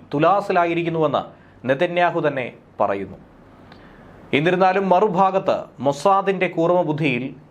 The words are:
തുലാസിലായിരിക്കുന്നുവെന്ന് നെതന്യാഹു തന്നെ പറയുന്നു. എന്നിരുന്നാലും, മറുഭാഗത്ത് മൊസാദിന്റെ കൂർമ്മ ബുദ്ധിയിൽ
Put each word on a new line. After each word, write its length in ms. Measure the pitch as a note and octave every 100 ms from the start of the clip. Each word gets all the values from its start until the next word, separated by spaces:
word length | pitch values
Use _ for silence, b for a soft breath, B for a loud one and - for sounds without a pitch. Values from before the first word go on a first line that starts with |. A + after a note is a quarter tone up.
| -
തുലാസിലായിരിക്കുന്നുവെന്ന് 1080 | C#3+ E3 G3+ G3 F#3 E3+ E3+ E3+ E3 D3+ A#2 - B B B A#2
നെതന്യാഹു 600 | - F3 F3 F3 E3 D3
തന്നെ 240 | C3+ A#2+ - - -
പറയുന്നു. 360 | G2+ G2+ F#2+ - - - - B B B B B B B -
എന്നിരുന്നാലും, 560 | C3+ D#3+ F3+ F#3+ F#3+ F#3+
മറുഭാഗത്ത് 720 | F3+ G#3+ F3 F#3+ F#3+ D3+ G2 - -
മൊസാദിന്റെ 680 | C3 C#3+ G3 G3 F#3+ F#3+ F3+
കൂർമ്മ 340 | E3+ E3+ F3+
ബുദ്ധിയിൽ 520 | D#3+ D3 D#3 A#2+ C3 - -